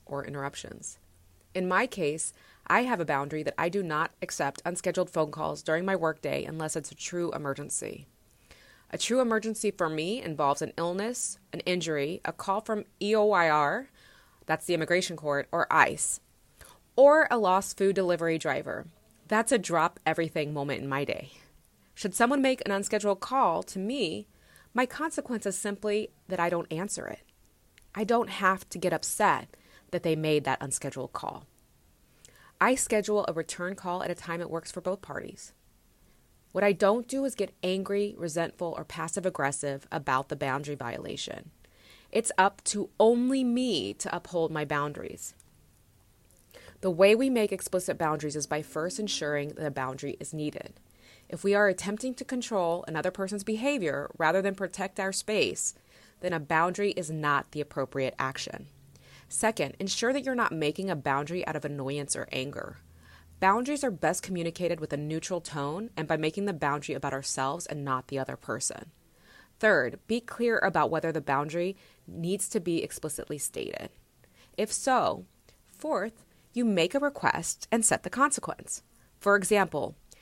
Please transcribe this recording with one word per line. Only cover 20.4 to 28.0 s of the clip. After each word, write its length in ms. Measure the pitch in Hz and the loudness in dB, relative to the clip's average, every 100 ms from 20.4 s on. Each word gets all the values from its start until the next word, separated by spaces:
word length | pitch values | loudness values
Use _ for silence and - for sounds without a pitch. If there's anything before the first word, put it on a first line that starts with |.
| 147 | -2
moment 280 | 151 143 131 | -2 -4 -4
in 60 | 139 | -2
my 160 | 139 | -2
day. 280 | 143 - 139 - - _ _ _ _ | -2 -4 -8 -18 -20 _ _ _ _
Should 200 | - 202 | -6 -2
someone 260 | - 240 285 | 2 4 4
make 220 | 262 262 | 2 2
an 60 | - | 0
unscheduled 480 | 196 202 214 208 196 | -2 0 0 2 0
call 460 | - 262 220 165 | 0 2 4 2
to 140 | 185 190 | -2 -6
me, 480 | 196 277 180 196 208 _ _ - - | -4 -2 -2 -4 -10 _ _ -20 -6
my 140 | 233 254 | -2 -2
consequence 600 | - 320 311 - 226 202 | -2 -4 -4 -4 -4 -4
is 120 | 185 | -4
simply 520 | 208 202 214 208 214 _ - | -4 -4 -2 -2 -2 _ -6
that 100 | 185 | -2
I 100 | 175 | 0
don't 240 | 170 165 | 0 -4
answer 360 | 160 202 - - | -6 -6 -6 -8
it. 140 | - _ _ _ _ _ _ _ | -12 _ _ _ _ _ _ _
I 120 | - | -4